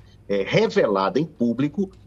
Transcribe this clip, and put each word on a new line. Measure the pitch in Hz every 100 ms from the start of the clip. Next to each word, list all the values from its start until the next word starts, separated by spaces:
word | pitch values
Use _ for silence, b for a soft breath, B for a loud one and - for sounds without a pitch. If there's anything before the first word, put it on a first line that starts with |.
| B B -
é, | 101
revelada | 98 - 220 202 147 98 95 123
em | 165
público, | - 120 117 147 202 190 -